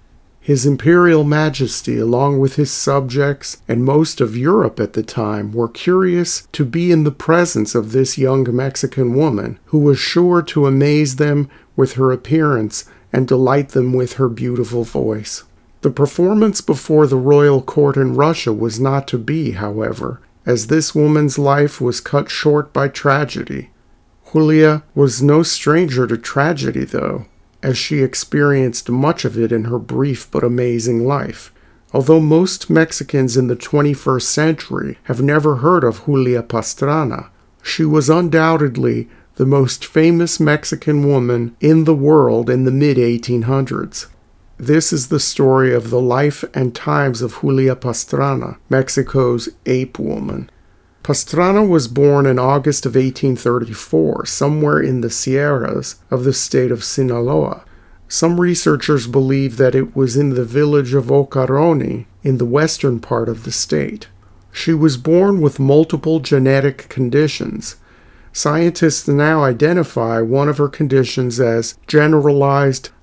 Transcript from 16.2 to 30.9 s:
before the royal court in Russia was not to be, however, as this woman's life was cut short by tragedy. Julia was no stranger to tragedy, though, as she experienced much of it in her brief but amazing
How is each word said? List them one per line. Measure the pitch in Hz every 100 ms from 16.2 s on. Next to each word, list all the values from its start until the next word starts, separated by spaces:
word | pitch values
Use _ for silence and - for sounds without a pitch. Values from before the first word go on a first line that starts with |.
| 180 214 214 202
before | - 147 - 156 147
the |
royal | 131 127 143 147 139
court | 131 - 143 131
in | 131 123
Russia | 147 165 -
was | 107 113 107
not | 135 139 139
to | 123
be, | 113 156 143
however, | 95 104 104 110 113 131 127 _ _
as | - 120 110
this | 156 156
woman's | 156 151 151 147 131
life | 139 139 147 -
was | 127 120
cut | - 143 143
short | - 156 147 147
by | - 139
tragedy. | - 147 139 143 139 127 - - _ _ _ _ _ _
Julia | 156 156 156 156 151 -
was | - 143 117
no | 143 151
stranger | 165 - - 156 175 127 123
to | 117
tragedy, | - 139 147 156 135 131
though, | - - - - - _ _ _
as | 139 123
she | - 147
experienced | 131 - - 147 143 139 127 120 -
much | 123 151 165
of | 123 110
it | 113
in | 117 117
her | 120
brief | 110 127 139 123 -
but | -
amazing | 120 120 123 117 113